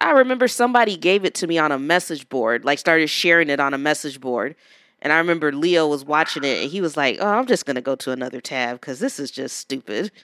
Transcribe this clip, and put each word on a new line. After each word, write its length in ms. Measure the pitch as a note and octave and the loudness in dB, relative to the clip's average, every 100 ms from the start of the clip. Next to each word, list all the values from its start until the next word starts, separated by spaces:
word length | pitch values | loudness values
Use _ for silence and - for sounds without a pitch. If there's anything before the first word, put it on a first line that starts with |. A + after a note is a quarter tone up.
I 100 | E4 | 2
remember 360 | C#4+ B3+ B3+ B3 | 4 4 2 0
somebody 480 | - B3 B3 A3 F3 | 2 2 2 2 0
gave 280 | E3 G3+ | 2 2
it 100 | F#3 | 0
to 120 | - E3+ | -2 -2
me 120 | E3 | 0
on 120 | D#3 | 2
a 80 | C3+ | 0
message 500 | C#3+ F3 - D3+ - | 2 0 0 -8 -6
board, 360 | C3 A2+ A#2 | -2 0 0
like, 140 | A#2+ D3 | 0 0
started 300 | F3+ D#3+ D#3 | 2 2 2
sharing 420 | - E3+ E3+ D3+ | 0 4 4 4
it 100 | C#3+ | 2
on 140 | C#3 | 0
a 40 | C#3 | 0
message 420 | D3 D3 D3 C3+ | 0 -2 -4 -8
board. 360 | B2+ A#2+ A#2+ D#3+ _ _ _ _ | -4 -2 -4 -8 _ _ _ _
And 100 | D3 | 2
I 60 | D#3+ | 2
remember 340 | E3+ E3 D3+ | 2 0 0
Leo 340 | C#3+ E3+ E3+ D#3 | 0 2 4 2
was 180 | C#3+ | 0
watching 400 | C#3 D3+ D#3+ D3+ | 0 0 0 -2
it, 180 | C#3 G#2 | -2 -2
and 80 | C3 | -2
he 100 | F#3+ | -2
was 160 | E3+ D3 | -4 0
like, 220 | C3+ - | 0 0
"Oh, 60 | G#3 | 0
I'm 200 | G#3+ B3+ | 0 2
just 200 | G3+ - | 0 0
gonna 140 | B2+ | -4
go 140 | B2 C3 | -4 -4
to 140 | - | -4
another 300 | B2+ B2+ B2 | -6 -6 -8
tab 400 | - C3+ A#2+ B2 | -8 -4 -4 -4
'cause 180 | - C3 | -10 -4
this 180 | B3+ F#3+ | -4 -4
is 100 | C#3 | -8
just 260 | - C3+ - | -8 -8 -10
stupid." 520 | - C3+ - G#2 G3+ - | -8 -10 -6 -6 -6 -8